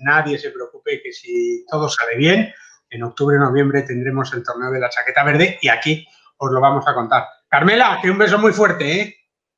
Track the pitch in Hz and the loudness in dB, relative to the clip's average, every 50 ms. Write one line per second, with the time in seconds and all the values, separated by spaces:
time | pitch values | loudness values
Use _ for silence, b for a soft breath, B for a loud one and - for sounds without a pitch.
0 | 131 139 147 156 147 147 143 139 143 139 - 123 123 120 - - - 147 143 - | -2 0 0 0 0 0 -4 -6 -6 -10 -10 -12 -12 -14 -14 -12 -8 -8 -8 -8
1 | - - 113 - - - 180 180 175 - - - - - 156 151 151 143 - - | -8 -12 -16 -16 -12 -6 -4 -2 -2 -2 -4 -6 -6 -6 -4 -4 -2 -2 -2 -2
2 | 117 117 117 117 143 165 190 220 220 B B B B B B B _ _ 117 117 | -2 -2 -2 0 2 4 4 2 0 B B B B B B B _ _ -12 -10
3 | 120 120 - - 143 143 143 143 143 131 123 139 143 139 135 139 135 - 127 123 | -10 -10 -6 -2 0 2 2 4 2 2 2 2 2 2 2 0 -2 -2 -4 -6
4 | 123 139 131 139 131 131 131 123 120 - 123 120 127 127 131 127 123 123 - 123 | -4 -4 -4 -4 -4 -4 -6 -8 -8 -8 -8 -6 -6 -6 -4 -4 -4 -4 -4 -4
5 | 120 127 - 143 143 147 147 151 170 190 180 - - - 117 - - 151 156 156 | -4 0 0 2 2 4 4 4 2 2 0 -2 0 0 0 0 0 -2 -4 -4
6 | b b b b b b b _ 139 131 131 131 135 139 139 139 - 147 139 123 | b b b b b b b _ -4 -2 0 2 4 4 2 2 0 -2 -2 -2
7 | 113 110 135 123 - - - _ _ _ - 143 156 190 214 233 247 220 180 - | -2 0 0 0 0 -4 -10 _ _ _ 0 2 4 4 4 4 4 2 2 0
8 | - 185 190 196 214 190 196 208 214 220 - 202 214 190 - - 151 143 160 190 | 0 -2 2 2 2 2 4 4 4 2 4 4 2 2 2 0 -4 -4 -2 -4
9 | 214 214 - _ _ _ _ _ _ _ _ | -4 -6 -10 _ _ _ _ _ _ _ _